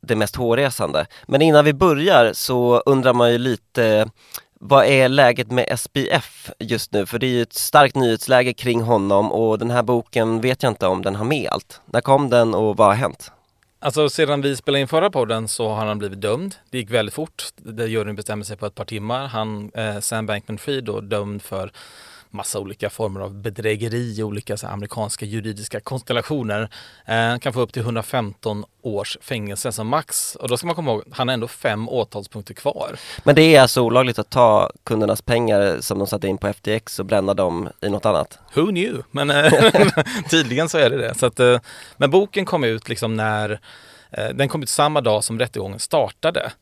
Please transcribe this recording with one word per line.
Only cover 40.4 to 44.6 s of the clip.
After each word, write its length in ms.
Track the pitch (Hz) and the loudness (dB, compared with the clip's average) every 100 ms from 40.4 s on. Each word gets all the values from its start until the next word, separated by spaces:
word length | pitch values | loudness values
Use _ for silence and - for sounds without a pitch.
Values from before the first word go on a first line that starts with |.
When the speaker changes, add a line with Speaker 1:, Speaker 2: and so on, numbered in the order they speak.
| 135 123 160 | 0 -2 -2
Speaker 2:
så 100 | 165 | 2
är 120 | 131 | 2
det 60 | 135 | 2
det. 160 | 117 | -4
Så 120 | 117 127 | -2 -2
att, 140 | - | 4
eh, 180 | 123 123 - - - - | 4 4 0 -20 -20 0
men 140 | 143 | 4
boken 340 | 175 202 202 | 4 2 -2
kom 200 | 190 170 | -2 0
ut 240 | 123 110 - | 0 -4 -6
liksom 280 | 120 113 110 | -6 -4 -2
när, 440 | 110 107 104 104 - - - - _ | -2 -2 -4 -6 -12 -20 -20 -20 _
eh, 180 | - 107 | -8 -8
den 200 | 127 123 | -4 -4
kom 140 | 156 | -4